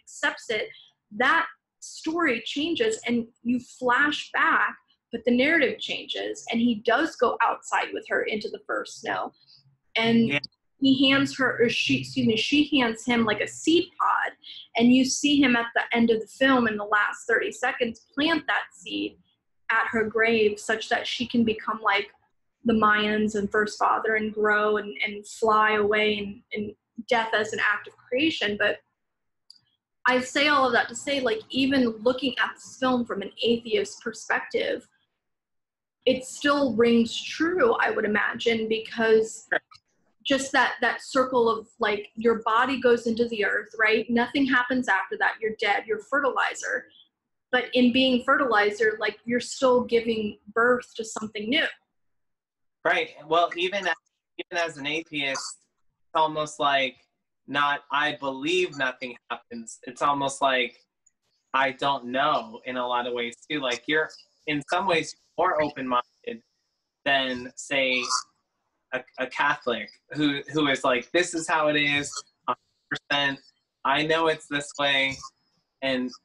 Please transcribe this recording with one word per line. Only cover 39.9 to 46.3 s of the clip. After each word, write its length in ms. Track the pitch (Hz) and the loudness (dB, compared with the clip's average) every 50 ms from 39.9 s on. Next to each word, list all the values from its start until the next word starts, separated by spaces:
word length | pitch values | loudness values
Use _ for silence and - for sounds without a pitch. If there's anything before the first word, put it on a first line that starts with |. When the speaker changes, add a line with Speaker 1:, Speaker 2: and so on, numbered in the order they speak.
| _ _ _ _ _ _ _ | _ _ _ _ _ _ _
Speaker 1:
just 260 | - 277 269 269 269 - | 0 0 0 0 0 2
that, 220 | 269 240 - - - | 2 2 2 0 0
that 220 | 247 233 - - - | -2 -2 -2 -4 -10
circle 460 | - - 269 254 254 262 247 233 226 | -2 0 0 0 2 2 2 2 2
of, 180 | 220 214 - - _ _ | 2 0 -4 -12 _ _
like, 300 | 233 208 208 208 - - _ | 0 0 0 -2 -4 -10 _
your 280 | 220 220 233 226 214 - | 0 2 2 2 2 0
body 360 | 226 220 226 254 262 277 240 | 2 2 2 2 2 0 2
goes 260 | 254 247 240 233 - | 4 4 4 4 2
into 220 | 233 226 220 233 233 | -2 0 0 0 -2
the 160 | 233 208 202 | 0 -2 0
earth, 300 | 196 196 208 214 - - 226 | 0 0 -2 -6 -8 -2 0
right? 300 | 220 214 220 240 240 - | 2 4 4 2 2 2
Nothing 380 | 233 233 240 240 - 294 277 | 2 2 2 2 2 0 2
happens 420 | 254 269 247 247 247 262 254 247 - | 4 2 2 2 2 0 -2 0 0
after 280 | 190 190 - - 214 202 | 0 0 0 -4 -4 -2
that. 160 | 196 - - - | 0 -2 -2 -2
You're 160 | 226 220 220 - | -4 -6 -4 -2
dead. 260 | 220 208 202 202 202 | 0 0 0 0 0
You're 160 | 220 214 214 - | -4 -6 -6 -4
fertilizer. 840 | - - 285 285 254 | -2 -2 0 0 2